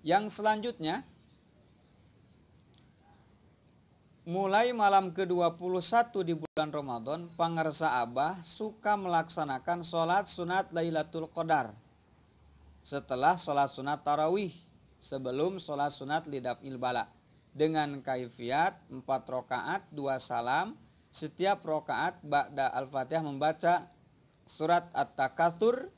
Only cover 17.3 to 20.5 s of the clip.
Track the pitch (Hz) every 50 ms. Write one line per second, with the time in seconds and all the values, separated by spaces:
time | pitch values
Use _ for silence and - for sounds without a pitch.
17.3 | _ _ _ _ _ - 151 160 160 156 147 143 143 139 127 135 131 127 127 120
18.3 | - - 120 120 131 147 170 196 - - - - 135 131 120 - 135 131 - -
19.3 | 131 127 117 _ 123 120 - 135 175 - - _ 156 147 139 139 135 127 - -
20.3 | 123 117 120 123